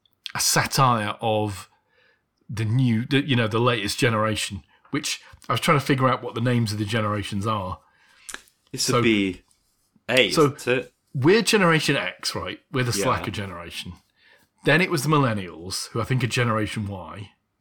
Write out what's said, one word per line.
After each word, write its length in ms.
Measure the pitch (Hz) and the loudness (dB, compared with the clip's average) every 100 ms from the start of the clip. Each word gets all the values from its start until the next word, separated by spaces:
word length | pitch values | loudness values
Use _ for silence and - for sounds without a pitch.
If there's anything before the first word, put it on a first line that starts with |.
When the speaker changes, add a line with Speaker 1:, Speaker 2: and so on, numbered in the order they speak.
| _ _ - | _ _ -10
Speaker 1:
a 60 | - | -4
satire 760 | - 147 120 - 131 117 104 - | 0 0 0 2 4 2 -2 -4
of 480 | 113 107 107 98 - _ _ _ _ _ _ _ - | -2 0 -2 -6 -14 _ _ _ _ _ _ _ -12
the 160 | 110 | -6
new, 400 | 107 123 127 110 | 0 2 2 2
the, 180 | 123 135 147 | 2 0 2
you 80 | 123 | 0
know, 120 | 107 | 2
the 100 | 113 | 2
latest 400 | 123 120 101 - | 2 0 -2 0
generation, 640 | 120 110 110 107 - 98 - _ _ | 0 2 0 -2 -6 -10 -14 _ _
which 300 | 139 - - - - - | -6 -6 -8 -12 -12 -6
I 40 | |
was 80 | 123 | -2
trying 180 | - 147 | 2 2
to 60 | |
figure 240 | - 131 131 | 2 2 2
out 140 | 123 | 0
what 120 | 120 | -4
the 60 | 117 | -2
names 320 | 123 120 113 | 0 0 0
of 60 | 104 | -2
the 60 | |
generations 600 | 104 113 107 104 98 101 107 | -2 -2 -2 -2 -4 -4 -2
are. 340 | 107 92 95 _ _ _ _ - - _ _ _ | -4 -4 -10 _ _ _ _ -16 -16 _ _ _
Speaker 2:
This 140 | 131 | -4
Speaker 1:
So, 100 | - | 0
Speaker 2:
would 100 | 123 | 2
be 380 | 120 104 98 87 _ _ _ _ _ _ - | 4 2 0 -4 _ _ _ _ _ _ 0
A, 220 | 127 104 | 2 4
Speaker 1:
so 240 | 165 147 | 4 2
Speaker 2:
isn't 240 | 139 - 123 | 2 -2 -2
it? 160 | - _ _ | -4 _ _
Speaker 1:
we're 280 | 139 143 220 | 2 4 4
Generation 540 | 196 214 175 160 - 135 | 4 4 4 4 2 -2
X, 380 | 90 - - | -4 -8 -8
right? 260 | 101 90 - _ | -6 -8 -10 _
We're 140 | 127 | -2
the 120 | 123 98 | 0 0
Speaker 2:
Yeah. 80 | |
Speaker 1:
slacker 260 | 127 101 110 | 0 0 -2
generation. 640 | 104 98 87 85 - 90 - _ _ _ _ _ _ | -6 -8 -10 -12 -12 -14 -16 _ _ _ _ _ _
Then 160 | 151 156 | 2 4
it 100 | 180 | 2
was 120 | 165 | 0
the 60 | 143 | 2
millennials, 800 | 151 131 104 87 80 90 - - | 2 2 -2 -6 -12 -10 -10 -6
who 120 | 117 | -6
I 40 | |
think 180 | 104 131 | -2 0
are 20 | 120 | 0
Generation 580 | 131 120 110 107 113 101 | 0 0 0 -2 -4 -8
Y. 460 | 95 80 90 107 _ _ _ | -8 -12 -14 -16 _ _ _